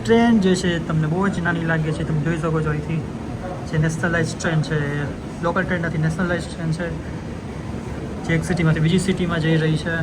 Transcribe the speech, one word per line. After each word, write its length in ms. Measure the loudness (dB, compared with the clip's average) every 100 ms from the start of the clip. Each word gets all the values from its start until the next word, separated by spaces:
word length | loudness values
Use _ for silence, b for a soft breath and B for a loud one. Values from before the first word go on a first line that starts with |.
ટ્રેન 360 | 6 6 8 6
જે 160 | 6 4
છે 160 | 2 0 0
તમને 200 | 0 2
બહુ 200 | 2 0
જ 120 | 0
નાની 260 | 0 0 0
લાગે 260 | 0 0
છે, 120 | -2
તમે 180 | 0 0
જોઈ 160 | 0 0
શકો 240 | 0 0
છો 80 | 0
અહીંથી. 320 | -2 -2 -4 -4 -8 -8 -8 -6 -8 -2
જે 60 | 0
નેશનલાઇઝ 560 | 0 2 0 0 0 -2
ટ્રેન 260 | 0 0
છે, 180 | 0 0 -2 -2 -4 -6 -8 -4
લોકલ 200 | -2 0
ટ્રેન 180 | 0 -2
નથી, 160 | -2 0
નેશનલાઇઝ 500 | 0 0 0 -2 -4
ટ્રેન 240 | -6 -4
છે, 160 | -2 -4 -6 -8 -8 -8 -10 -10 -10 -8 -8 -8 -8 -8 -6 0
જે 80 |
એક 100 | 0 0
સિટીમાંથી 340 | 2 4 4
બીજી 200 | 4 4
સિટીમાં 400 | 2 0 0 0
જઈ 180 | 2 2
રહી 200 | 2 0
છે. 180 | -2 -2